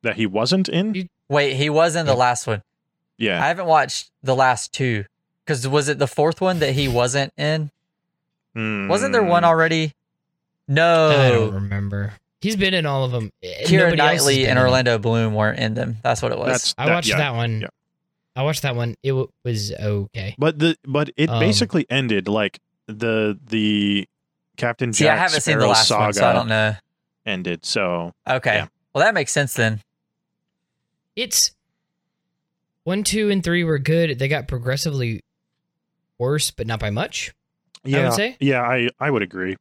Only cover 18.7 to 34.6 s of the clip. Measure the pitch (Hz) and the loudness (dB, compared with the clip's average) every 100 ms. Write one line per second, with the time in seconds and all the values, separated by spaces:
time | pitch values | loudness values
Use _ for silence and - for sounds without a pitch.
18.7 | 120 120 - 135 131 127 _ 123 110 104 | -4 -4 -4 -4 -2 -4 _ -6 -4 -6
19.7 | - 104 104 98 117 98 - 151 151 160 | -6 -4 -2 -4 -8 -10 -2 -2 2 0
20.7 | 160 - 139 147 - 160 117 175 208 240 | 0 -4 -4 -2 -2 -2 2 2 2 0
21.7 | 180 - 131 127 104 92 107 101 - _ | -2 0 -2 0 0 0 0 -2 -4 _
22.7 | _ - 107 117 110 107 101 - 113 107 | _ -16 -6 -2 0 0 -4 -4 0 0
23.7 | 104 101 101 95 _ _ _ _ - 120 | 2 0 -2 -4 _ _ _ _ -6 -4
24.7 | 117 123 107 151 156 180 151 - 156 123 | -2 -4 2 2 4 2 0 0 2 4
25.7 | 113 110 110 107 101 120 120 117 110 107 | 4 4 2 2 2 4 2 0 0 0
26.7 | 104 _ _ _ _ - 98 87 85 - | -2 _ _ _ _ -8 -6 -4 -6 -4
27.7 | 113 95 87 85 - - 131 123 95 76 | -2 0 -2 -6 -12 -4 -2 0 0 -2
28.7 | _ _ 139 185 202 139 - 139 - 113 | _ _ 0 2 2 -2 -2 -2 0 0
29.7 | 107 _ _ _ _ _ _ _ _ _ | -2 _ _ _ _ _ _ _ _ _
30.7 | _ _ _ _ - 247 - - _ _ | _ _ _ _ -8 -4 0 0 _ _
31.7 | _ _ _ _ _ _ _ _ _ _ | _ _ _ _ _ _ _ _ _ _
32.7 | _ - 196 208 208 214 196 170 175 165 | _ -6 -4 -2 0 0 0 0 0 0
33.7 | 151 139 165 165 123 135 147 131 127 | 0 2 2 2 0 -2 -2 -4 -6